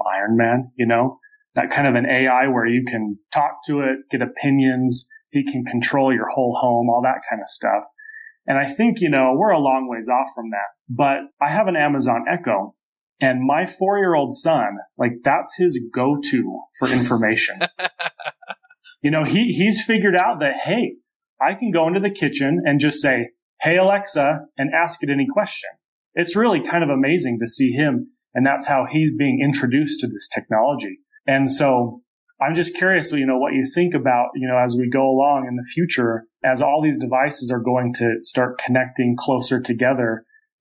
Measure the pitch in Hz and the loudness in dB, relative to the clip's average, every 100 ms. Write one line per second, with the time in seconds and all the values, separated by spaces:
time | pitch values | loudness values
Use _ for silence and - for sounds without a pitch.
0 | 95 95 104 117 117 123 127 - 117 117 | -2 -2 0 2 2 0 -2 -4 0 2
1 | 131 - _ _ _ - - 143 139 120 | 0 -4 _ _ _ -4 -2 0 2 2
2 | 127 127 131 127 135 123 117 123 127 120 | 2 2 2 2 2 0 2 0 -2 -4
3 | 107 101 - 147 147 - - 143 135 135 | -6 -8 -6 -2 -2 -4 -4 -2 -2 -4
4 | - 131 - - 143 139 131 127 127 120 | -4 -4 -4 -2 0 4 4 2 0 -2
5 | - - _ 143 135 127 120 120 117 143 | -6 -20 _ -4 -2 -4 -4 -4 0 2
6 | 135 120 110 - 123 120 123 117 120 120 | 2 0 -2 -2 -2 0 0 2 2 2
7 | 127 - - 113 - - 107 101 - _ | 0 -2 -4 -8 -8 -4 -2 -2 -4 _
8 | - - - _ - 135 143 - 233 - | -20 -20 -20 _ -2 -2 -2 0 0 2
9 | 160 139 131 139 214 165 139 131 131 113 | 2 4 4 2 2 2 2 0 -2 -8
10 | 120 123 131 - 113 101 101 _ - 123 | -2 -2 -2 -8 -8 -8 -8 _ -12 -2
11 | 143 139 - - 147 175 190 165 147 139 | 0 0 -4 -4 -2 0 0 2 2 2
12 | 127 117 151 170 143 101 104 _ _ _ | 0 0 0 -4 0 -2 -2 _ _ _
13 | _ - 131 127 131 151 185 - 190 202 | _ -2 0 2 0 0 -2 -2 0 2
14 | 190 160 139 - 165 151 104 101 - - | 2 2 0 0 2 2 0 -6 -14 -2
15 | 120 123 135 160 - - 180 131 117 131 | -2 0 0 0 -2 0 0 0 -6 -2
16 | 131 143 143 127 104 - - - 131 127 | 0 0 0 -2 -2 -6 -14 -4 0 0
17 | 123 117 110 113 - 190 175 - 180 - | 2 2 2 0 -2 -2 -6 -4 -8 -6
18 | 170 - - - - - _ _ - - | -10 -8 -12 -12 -18 -18 _ _ -20 -4
19 | 147 156 151 196 240 165 208 196 - 214 | -2 0 0 2 2 2 2 2 0 2
20 | 196 180 185 151 143 - 151 220 - - | 2 2 2 0 -2 -2 -2 -2 -2 -6
21 | _ _ _ - 139 190 233 165 160 190 | _ _ _ -2 -2 0 -2 2 2 2
22 | 196 196 147 - 139 170 147 143 151 - | -2 0 -2 0 0 2 2 2 2 2
23 | 143 123 117 _ _ - 156 180 190 196 | 0 0 -2 _ _ -4 0 4 4 2
24 | 196 156 139 156 - - 135 160 170 - | 0 0 0 0 -6 -6 -2 0 -2 -4
25 | 143 139 135 202 196 - 95 - _ _ | -2 0 0 0 -4 -6 -14 -18 _ _
26 | _ - 170 196 233 170 - 170 151 135 | _ -6 -2 2 2 2 0 -2 0 0
27 | 135 175 135 117 117 - 131 123 151 123 | 2 0 0 -4 -2 0 2 2 0 0
28 | - _ _ 123 135 139 - 139 123 156 | -6 _ _ 0 2 0 0 0 0 0
29 | 156 - 139 139 139 139 123 135 147 - | 0 0 0 2 0 0 0 0 0 -4
30 | - - - - - 110 131 135 104 92 | -6 -8 -8 -8 -2 0 0 -2 -6 -14
31 | _ - - 135 135 - 143 123 120 113 | _ -12 -2 0 2 2 4 2 0 -6
32 | _ _ _ - 139 165 170 - 185 180 | _ _ _ -4 -2 -2 -4 0 2 2
33 | - 147 135 127 139 131 131 175 175 147 | 0 -2 0 0 0 -2 -2 0 0 2
34 | 127 123 123 139 127 127 123 120 123 135 | 2 2 0 -4 -2 2 2 0 0 2
35 | 135 131 143 143 127 120 120 160 175 - | 2 2 2 0 -2 -8 -6 -4 -2 0
36 | 120 113 - _ 131 127 143 151 156 131 | -2 -2 -8 _ -2 0 2 2 0 -2
37 | 127 127 147 147 123 123 113 127 120 123 | -2 0 0 -4 -4 -4 0 0 0 0
38 | 117 113 - - 123 - - 127 127 127 | -2 0 -2 0 -2 -2 0 0 0 -2
39 | 120 123 - 127 123 123 - 113 123 131 | 0 0 0 -2 0 -4 -2 0 0 2
40 | 117 113 _ _ _ _ | -2 -4 _ _ _ _